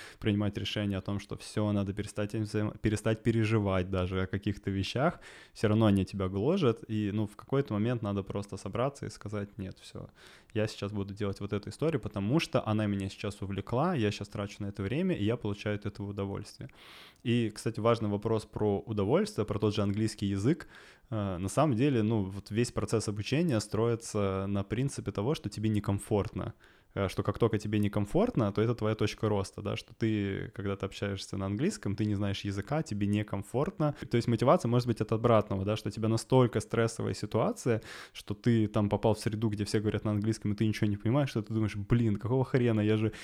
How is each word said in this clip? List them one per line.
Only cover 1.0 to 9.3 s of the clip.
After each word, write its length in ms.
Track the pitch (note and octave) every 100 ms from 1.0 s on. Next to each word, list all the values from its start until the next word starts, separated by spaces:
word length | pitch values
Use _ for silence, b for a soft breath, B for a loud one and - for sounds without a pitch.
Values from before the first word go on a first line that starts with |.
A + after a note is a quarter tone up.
том, 180 | F#2+ G2+
что 160 | - -
все, 340 | - - G#2+
надо 220 | G#2 G2
перестать 400 | G#2 G2+ - G2+
этим 100 | A2+
занима-, 300 | G#2 A2 G#2+ -
перестать 400 | A2 G#2 A2+ A2
переживать 640 | A#2+ A2+ G#2+ A2+ G2+ F#2+ F#2
даже 300 | F#2 F2+ F#2+
о 40 | F#2
каких-то 440 | G2 G#2 G2+ -
вещах, 500 | G2 G2 A#2 D#3 - B B B
все 140 | - G#2+
равно 180 | G#2+ A2
они 180 | G2
тебя 240 | F#2 G2 F#2
гложат, 560 | G2 A#2+ G3 C#3 A2+ -
и, 200 | G#2+ G#2
ну, 120 | G#2 G#2
в 80 | -
какой-то 360 | - C3+ C#3
момент 300 | G#2 A2 B2
надо 200 | G#2 G2+
просто 320 | F#2+ G2+ G2+ F#2+
собраться 500 | G2+ G#2 C3 C#3 G2+
и 20 |
сказать: 380 | - G#2